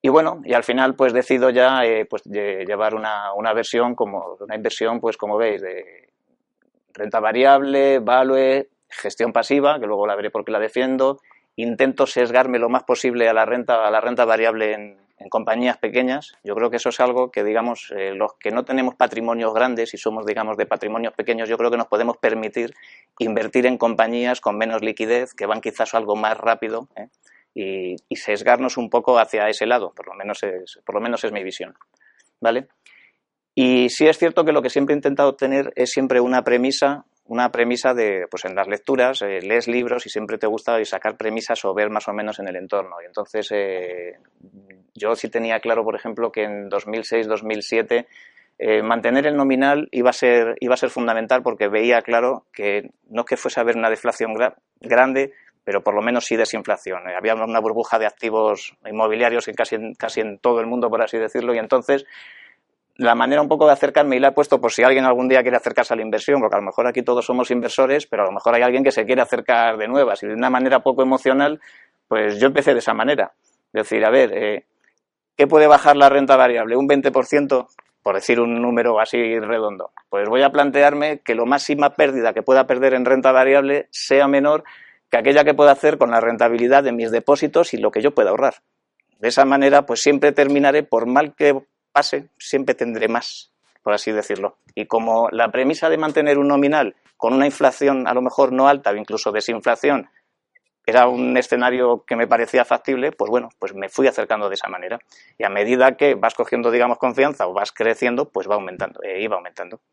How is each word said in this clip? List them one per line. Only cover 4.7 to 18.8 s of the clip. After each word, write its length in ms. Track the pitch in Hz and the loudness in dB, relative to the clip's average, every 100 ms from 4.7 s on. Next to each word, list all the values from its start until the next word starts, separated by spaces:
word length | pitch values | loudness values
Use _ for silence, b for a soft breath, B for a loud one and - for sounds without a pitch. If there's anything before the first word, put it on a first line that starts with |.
| - 113 117 | -4 -4 -2
pues 160 | 113 - | -4 -6
como 220 | 104 104 | -4 -2
veis, 240 | 113 101 | -2 -2
de 480 | 95 92 90 87 _ _ _ _ _ _ _ _ _ | -8 -12 -16 -20 _ _ _ _ _ _ _ _ _
renta 280 | - 104 113 | -12 -6 -2
variable, 800 | 107 113 135 139 139 139 139 135 | -2 4 6 6 4 2 2 2
value, 680 | 110 127 131 131 131 135 135 _ _ | 2 2 2 2 2 0 -4 _ _
gestión 460 | - 101 - 117 | -12 -12 -4 -2
pasiva, 480 | 117 110 143 143 151 | -2 0 2 2 0
que 60 | 107 | -4
luego 200 | 104 104 | -2 -2
la 80 | |
veré 160 | 101 104 | -2 -4
por 140 | 110 | -6
qué 80 | 101 | -4
la 60 | 107 | -4
defiendo. 640 | 107 123 131 131 131 139 b b b - | -2 -2 -2 0 0 -2 b b b -8
Intento 500 | 117 113 135 127 135 | -6 0 0 2 -2
sesgarme 520 | 123 120 123 127 120 | 0 2 2 2 0
lo 100 | 117 | 0
más 140 | 127 | -2
posible 480 | - 123 131 120 113 | 0 -2 0 2 2
a 20 | |
la 140 | 110 110 | 2 0
renta, 400 | 123 117 117 107 | -2 0 0 2
a 40 | |
la 120 | 107 | 0
renta 240 | 117 123 113 | 0 0 2
variable 480 | 110 113 110 107 | 2 0 0 -4
en, 240 | 107 104 98 _ _ | -4 -10 -20 _ _
en 120 | 101 | -6
compañías 480 | 113 113 113 123 120 | -6 -2 -2 -2 -2
pequeñas. 560 | 113 113 127 135 - _ | -4 -2 -2 -4 -8 _
Yo 100 | 101 | -8
creo 140 | 101 117 | -4 -2
que 80 | 117 | -2
eso 140 | 120 | -4
es 100 | - | 0
algo 300 | 127 123 127 | 0 0 -2
que, 120 | 104 | -2
digamos, 480 | 104 110 120 117 - 98 | -2 -2 -2 -8 -10 -8
eh, 160 | 95 | -8
los 200 | 98 107 | -4 -6
que 160 | - 104 | -4 -6
no 160 | 113 123 | -6 -4
tenemos 300 | 131 | -4